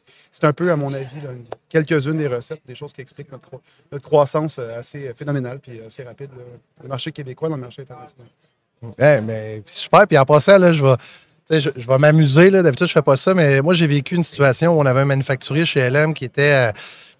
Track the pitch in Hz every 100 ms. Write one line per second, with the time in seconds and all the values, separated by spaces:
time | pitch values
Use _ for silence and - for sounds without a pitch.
0 | _ _ _ - 156 143 175 156 139 135
1 | 131 143 143 127 117 - _ 160 151 156
2 | 135 160 147 123 117 156 - 123 147 -
3 | 127 - 147 131 _ 127 _ _ _ 143
4 | - 156 143 156 156 - 117 117 120 147
5 | 139 113 147 143 123 135 131 117 110 -
6 | 123 110 139 127 123 120 _ _ 127 131
7 | 160 151 135 131 160 151 123 117 127 123
8 | 123 _ 120 _ _ _ _ _ 117 104
9 | 139 143 110 110 107 107 104 - - 170
10 | 202 151 131 151 165 196 180 160 135 127
11 | - - _ _ - 156 135 - 117 131
12 | 151 156 151 135 185 190 170 123 175 160
13 | 147 135 - 185 151 135 147 180 165 143
14 | 131 175 165 - 139 127 165 165 139 127
15 | 139 135 135 135 - 139 165 143 127 139
16 | 156 151 127 - 143 139 120 - - -
17 | - _